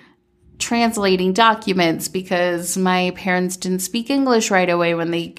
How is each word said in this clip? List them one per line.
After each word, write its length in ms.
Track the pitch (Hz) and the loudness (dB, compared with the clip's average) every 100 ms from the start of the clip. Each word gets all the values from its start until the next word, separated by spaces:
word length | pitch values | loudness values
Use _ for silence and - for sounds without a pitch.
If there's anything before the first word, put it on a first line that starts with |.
| - _ _ _ _ - | -20 _ _ _ _ -12
translating 760 | - 233 233 226 196 185 185 | -4 0 0 0 0 2 2
documents 760 | 185 226 220 208 185 170 160 160 | 4 4 2 -2 0 2 0 -4
because 680 | 185 185 180 175 175 180 190 | -8 -4 -2 0 -2 -4 -2
my 360 | 185 185 180 | 0 2 0
parents 420 | 180 190 180 180 180 | -4 -2 -2 -2 -4
didn't 220 | 185 185 | -4 -4
speak 320 | 185 233 233 | -4 -6 -2
English 400 | 277 262 233 220 | 0 2 2 2
right 180 | 190 175 | 2 2
away 240 | 175 170 | 2 2
when 200 | 170 165 | 0 -2
they 200 | 170 170 | -4 -6